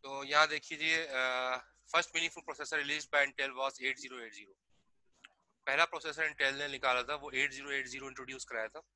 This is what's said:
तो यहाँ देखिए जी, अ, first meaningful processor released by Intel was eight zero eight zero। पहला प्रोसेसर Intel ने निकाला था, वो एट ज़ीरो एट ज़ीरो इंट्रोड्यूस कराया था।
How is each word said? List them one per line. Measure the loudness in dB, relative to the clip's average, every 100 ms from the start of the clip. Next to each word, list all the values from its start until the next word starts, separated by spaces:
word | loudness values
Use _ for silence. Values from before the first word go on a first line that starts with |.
तो | -8 -8
यहाँ | 4 6 8
देखिए | 4 -4 -2
जी, | 2
अ, | 2 2 2 2 2 0 -2 -6 _ _ 2
first | 2
meaningful | 0 -2 -4 -10
processor | -8 -2 -2
released | 0 -2 2
by | 4 4
Intel | 2 -4
was | 0 -4
eight | 0 -4 -4
zero | -8 -10
eight | -12
zero। | -14 -20 _ _ _ _ _ _ _ -20 _ _ _ -2
पहला | 2 2
प्रोसेसर | 2 -6 -2 -2
Intel | 2 0
ने | 0 -4
निकाला | 0 2 2
था, | 0 -6
वो | -4
एट | 0 0
ज़ीरो | -2 -4
एट | -4 -4
ज़ीरो | -8 -10
इंट्रोड्यूस | -10 -10 -10 -8
कराया | -6 -6
था। | -10 -20